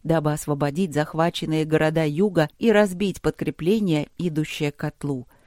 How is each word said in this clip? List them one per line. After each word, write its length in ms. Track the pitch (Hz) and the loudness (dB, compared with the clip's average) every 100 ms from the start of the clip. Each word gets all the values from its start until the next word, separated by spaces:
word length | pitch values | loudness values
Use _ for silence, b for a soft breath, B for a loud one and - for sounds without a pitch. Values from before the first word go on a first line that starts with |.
дабы 280 | - 165 151 | 0 0 0
освободить 640 | 151 - 143 147 147 190 | -4 -4 -2 -2 -2 -2
захваченные 720 | 147 151 156 170 - 156 156 156 | -2 -2 0 0 0 -2 -2 2
города 400 | 156 156 160 156 | 2 2 2 0
юга 440 | 147 208 170 151 _ | 0 2 2 0 _
и 120 | 226 | 4
разбить 500 | 208 208 180 202 160 | 4 4 0 -4 -2
подкрепление, 840 | 156 - 156 - 160 220 202 156 - - | -4 -2 -6 -2 0 0 2 0 -2 -4
идущее 540 | 175 156 156 - 147 | -4 -2 -4 -4 -6
к 60 | - | -4
котлу. 500 | 151 - 143 131 123 b | -8 -6 -6 -6 -10 b